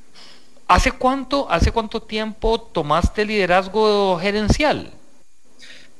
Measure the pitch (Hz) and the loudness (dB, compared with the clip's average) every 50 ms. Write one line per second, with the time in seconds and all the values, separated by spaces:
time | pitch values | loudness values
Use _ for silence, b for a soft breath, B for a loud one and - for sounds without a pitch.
0 | - - - B B B B B B B B B - - 180 185 - 254 - - | -18 -20 -20 B B B B B B B B B 0 4 4 6 4 4 2 0
1 | - 254 269 277 254 - 285 285 269 - - - - 220 - 233 220 214 - 220 | 0 0 0 0 -2 -2 -2 -2 0 0 2 2 2 2 2 0 -2 -2 -4 -8
2 | - - 214 214 220 220 202 - - 220 226 220 - - - 175 147 147 151 165 | -6 -4 -4 -4 -4 -4 -6 -2 0 0 0 0 -2 -4 -4 -2 0 2 2 4
3 | 160 - - 214 214 208 214 208 185 170 175 190 190 190 185 220 214 214 208 202 | 4 2 2 2 0 0 2 2 2 4 4 4 2 2 2 2 4 4 4 4
4 | 202 190 180 165 175 202 202 214 214 202 - - 302 277 202 104 - - - - | 4 2 2 0 0 0 0 0 2 2 2 4 4 2 0 0 -4 -10 -14 -18
5 | - - - - - - - - - - - - B B B B B B B | -18 -18 -18 -18 -18 -18 -18 -18 -18 -18 -18 -18 B B B B B B B